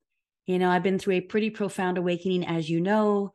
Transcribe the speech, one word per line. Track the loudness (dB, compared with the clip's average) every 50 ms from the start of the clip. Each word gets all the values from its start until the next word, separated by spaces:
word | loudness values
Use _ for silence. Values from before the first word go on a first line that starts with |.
| _ _ _ _ _ _ _ _ _
You | -2 0 2
know, | 2 2
I've | 2 2 2
been | 0 0 0
through | 0 0 0
a | 0
pretty | 0 -2 -2 -2 0 -2
profound | -2 -4 -4 -4 -4 -2 -2 -2 -2 0
awakening, | 0 -2 -2 -2 -2 -2 0 0 0
as | -2 -2 -2 -2 -2
you | 0 0
know, | 2 2 2 2 2 2 2 0 -2 -4 -8